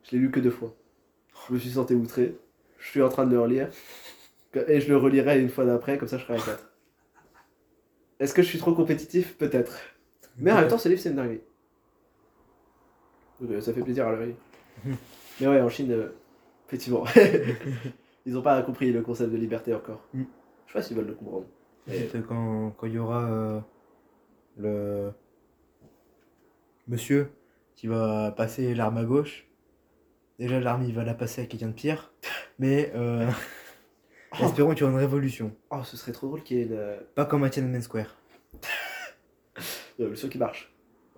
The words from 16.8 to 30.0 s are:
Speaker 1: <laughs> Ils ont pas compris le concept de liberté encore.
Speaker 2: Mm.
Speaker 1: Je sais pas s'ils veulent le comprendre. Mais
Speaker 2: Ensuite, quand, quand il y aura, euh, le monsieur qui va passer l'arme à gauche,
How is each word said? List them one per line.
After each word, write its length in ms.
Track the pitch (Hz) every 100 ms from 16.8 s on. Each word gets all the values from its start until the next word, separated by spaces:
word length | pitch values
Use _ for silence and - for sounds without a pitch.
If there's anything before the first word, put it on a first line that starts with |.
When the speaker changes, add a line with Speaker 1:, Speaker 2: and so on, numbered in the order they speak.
| 127 120 - 233 202 - 127 120 139
Speaker 1:
<laughs> 600 | 123 131 - _ _ 127
Ils 120 | 127
ont 40 |
pas 200 | 147 135
compris 280 | 131 117 127
le 100 | 117
concept 300 | 117 117 113
de 60 | 117
liberté 360 | 110 113 120 107
encore. 260 | - 110 -
Speaker 2:
Mm. 100 | 131 131 - _ _ _
Speaker 1:
Je 60 |
sais 80 | -
pas 20 |
s'ils 140 | - 113
veulent 100 | 104
le 60 |
comprendre. 320 | - 101 95 - _ _ _ -
Mais 100 | 120 113
Speaker 2:
Ensuite, 180 | 117 113
quand, 460 | 117 113 110 110 -
quand 100 | 113
il 60 |
y 40 | 113
aura, 260 | 113 120 117
euh, 340 | 110 110 107 107 _ _ _ _ _ _ _ _ -
le 540 | 107 104 101 101 101 - _ _ _ _ _ _ - _ _ _ _ _ _ _ _ _ -
monsieur 440 | 117 - 143 143 - _ _ _ _
qui 120 | 113
va 440 | 113 110 107 107
passer 420 | 107 113 123 127 117
l'arme 220 | 110 117
à 60 |
gauche, 440 | 113 139 151 - - _ _ _ _ _